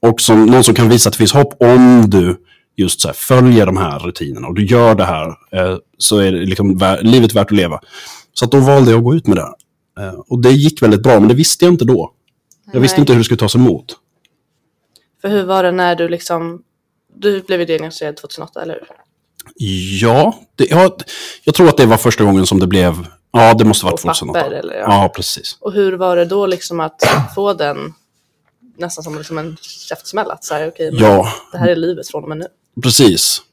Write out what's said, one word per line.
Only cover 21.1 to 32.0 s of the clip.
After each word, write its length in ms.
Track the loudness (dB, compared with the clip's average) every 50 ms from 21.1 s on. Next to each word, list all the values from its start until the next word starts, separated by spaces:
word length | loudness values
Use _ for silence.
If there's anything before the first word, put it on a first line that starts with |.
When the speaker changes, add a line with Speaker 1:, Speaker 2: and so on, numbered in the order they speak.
| -18 -18 -16 -18 -20 -8 _
Speaker 1:
jag 100 | -4 2
tror 140 | 4 4 4
att 80 | 6
det 100 | 4 4
var 100 | 4 4
första 280 | 2 2 -2 0 0 0
gången 220 | 2 2 2 0
som 120 | 0 0 0
det 60 | 0
blev, 400 | 0 0 0 0 0 -2 -4 -12 -16 _ _ _ _ 0
ja, 220 | 4 4 4 4
det 100 | 4 4
måste 220 | 2 2 0 -2
ha 40 | -4
varit 120 | -6 -6 -6
Speaker 2:
På 60 | -6
papper, 100 | -6 -6
Speaker 1:
tvåtusenåtta. 380 | -8 -6 -6 -6 -6 -6 -8 -12
Speaker 2:
eller, 160 | -12 -12 -12
ja. 100 | -8 -2 0 2 2 2
Speaker 1:
Ja, 100 | 0 -4
precis. 420 | -8 -10 -10 -10 -12 -12 -16 -18 _
Speaker 2:
Och 120 | -12 -8 -4
hur 200 | -2 -2 -2 -2
var 240 | -4 -4 -2 0
det 80 | 0 -2
då 220 | -2 -2 -4 -2
liksom 340 | -4 -4 -6 -8 -10 -8 -8
att 220 | -8 -8 _ _ -4 -2 -2
<clears throat> 180 | -2 -4 -6 -6
få 180 | -6 -4 -4 -4
den 220 | -4 -6 -8 -6 -10 -12 -14 -16 _ _ _ _ _ _ _ _ _ _ _ _ _ _ _ _ _
nästan 260 | -14 -14 -14 -14 -14
som 140 | -14 -14 -14
liksom 200 | -14 -12 -12 -12
en 180 | -12 -12 -16 -18 -20 -20 -20 -20 -16 -16
käftsmäll, 420 | -16 -16 -16 -12 -10 -10 -10 -10
att 140 | -12 -16 -12
så 100 | -10 -8
här, 140 | -8 -8 -10
okej, 220 | -8 _ -10 -8 -2
men 80 | 0 2
Speaker 1:
Ja. 260 | 2 2 2 0 -2 -8 -12 -18 _ -10
Speaker 2:
det 60 | -4
här 100 | -2 -2
är 80 | -2
livet 320 | -2 -4 -6 -8 -8